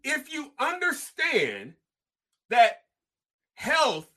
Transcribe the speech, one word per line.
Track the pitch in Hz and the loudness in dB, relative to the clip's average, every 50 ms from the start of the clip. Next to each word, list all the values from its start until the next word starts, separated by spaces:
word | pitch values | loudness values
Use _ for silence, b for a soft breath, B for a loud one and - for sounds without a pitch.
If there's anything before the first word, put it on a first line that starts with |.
| - | -4
If | 269 302 294 - - | -4 -4 -4 -6 -10
you | 311 302 285 - _ - | -12 -12 -12 -12 _ -4
understand | 262 311 349 359 359 349 311 - - - _ - 311 339 302 202 147 117 104 98 101 135 170 _ _ _ _ _ _ _ _ _ _ _ _ _ _ _ | -4 -4 -2 -2 -2 -4 -4 -4 -10 -14 _ -4 -4 0 0 0 0 -2 -4 -10 -12 -16 -18 _ _ _ _ _ _ _ _ _ _ _ _ _ _ _
that | 226 240 226 - - - _ _ _ _ _ _ _ _ _ _ _ _ _ _ _ | 6 6 6 6 4 -6 _ _ _ _ _ _ _ _ _ _ _ _ _ _ _
health | - - - 302 320 302 240 175 156 156 _ _ | -12 -4 0 2 2 2 2 0 -4 -10 _ _